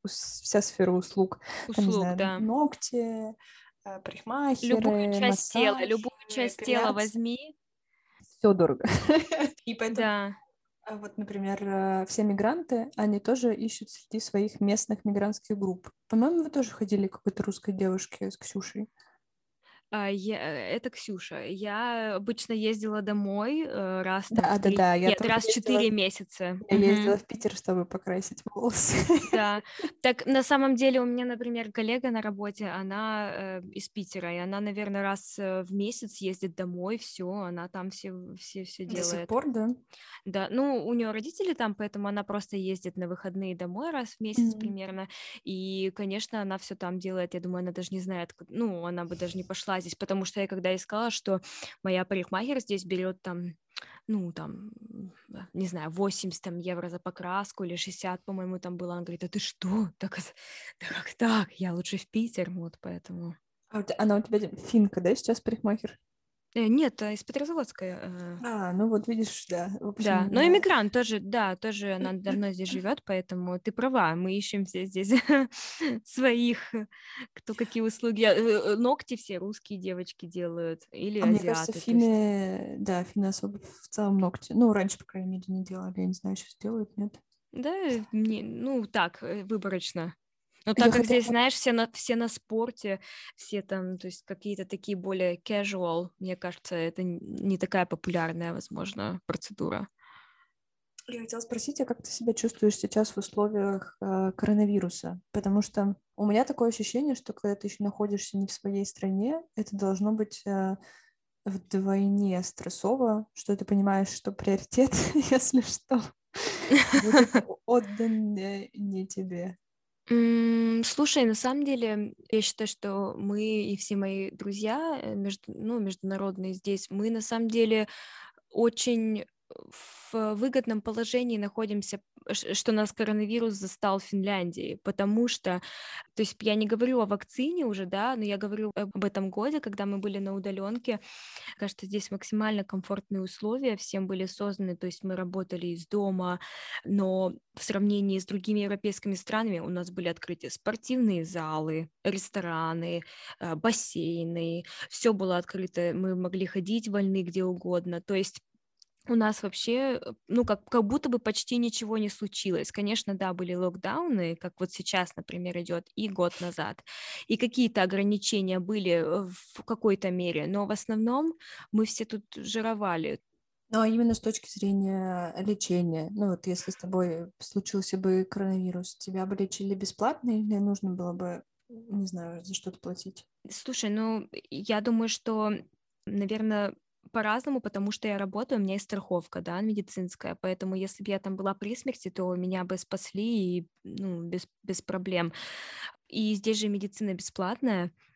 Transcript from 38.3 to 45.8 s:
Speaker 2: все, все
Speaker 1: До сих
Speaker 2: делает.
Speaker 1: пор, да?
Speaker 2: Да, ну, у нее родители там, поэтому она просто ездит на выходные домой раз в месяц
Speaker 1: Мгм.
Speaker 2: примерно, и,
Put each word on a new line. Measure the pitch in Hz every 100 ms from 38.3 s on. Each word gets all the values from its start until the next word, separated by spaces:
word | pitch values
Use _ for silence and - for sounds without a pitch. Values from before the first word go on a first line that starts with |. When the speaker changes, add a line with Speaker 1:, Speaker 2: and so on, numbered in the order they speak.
| 185
Speaker 2:
все, | - 196
все | 185 - 180
Speaker 1:
До | 180
сих | 175 170 170
Speaker 2:
делает. |
Speaker 1:
пор, | 233 285
да? | 226 220 247 _ - - - -
Speaker 2:
Да, | 190 190
ну, | 240 285 254 185
у |
нее | 240 220
родители | 214 247 - 381
там, | 320 226 196
поэтому | 208 208 202
она | 208
просто | 202 202 202 202
ездит | 190 185 180 180
на | 175
выходные | 180 190 185 190 180
домой | 180 185 320
раз | 302 226 -
в |
месяц | 220 214 233 214
Speaker 1:
Мгм. |
Speaker 2:
примерно, | 220 196 190 190 190 - - -
и, | - 190 190 190